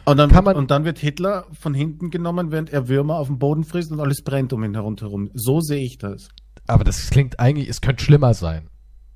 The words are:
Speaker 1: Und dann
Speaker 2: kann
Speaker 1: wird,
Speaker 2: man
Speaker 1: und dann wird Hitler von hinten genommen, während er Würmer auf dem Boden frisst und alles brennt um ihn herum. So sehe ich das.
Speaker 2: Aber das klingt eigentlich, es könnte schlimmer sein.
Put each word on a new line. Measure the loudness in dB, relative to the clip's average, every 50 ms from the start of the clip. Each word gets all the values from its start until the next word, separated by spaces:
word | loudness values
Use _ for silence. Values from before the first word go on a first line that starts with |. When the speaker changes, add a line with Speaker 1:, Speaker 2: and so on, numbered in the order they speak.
| 0
Speaker 1:
Und | 2 4
dann | 6 8 8
Speaker 2:
kann | 8 8 8
Speaker 1:
wird, | 6 2
Speaker 2:
man | 2 0
Speaker 1:
und | 0
dann | 0 0 0
wird | -2 -4 -4
Hitler | -4 -6 -4 -2 -2 -2 -4 -4 -8 -12 -16 -10
von | -6 -4 -4
hinten | -4 -4 -4 -6 -8 -10 -8
genommen, | -6 -6 -6 -4 -4 -4 -4 -4
während | -4 -6 -6 -4
er | -4 -4 -2
Würmer | 0 0 0 0 -2 -2
auf | -4 -4
dem | -4 -4 -2
Boden | -2 0 0 -2 -4
frisst | -4 -6 -6 -6 -6
und | -6 -4
alles | -4 -4 -4 -4 -4
brennt | -4 -4 -2 -2 -2 -4
um | -4 -4
ihn | -4 -4
herum. | -6 -6 -6 -8 -8 -8 -8 -8 -8 -8 -8 -8
So | -6 -2 -2 0 0
sehe | -2 -2 -4 -4 -6
ich | -8 -8
das. | -10 -10 -10 -10 -12 -16 -20 -20 -20 -20 -20 -20 -12 -2
Speaker 2:
Aber | 2 2 2 4
das | 2 0 -2 -2 0
klingt | 2 2 2 0 0 0
eigentlich, | 2 2 2 0 -2
es | -6 -8 -4
könnte | -2 -2 -2 2 4
schlimmer | 4 6 6 6 4 2
sein. | 2 -2 -4 -6 -8 -10 -14 -20 -20 -20 -20 -20 -20 -20 -20 -20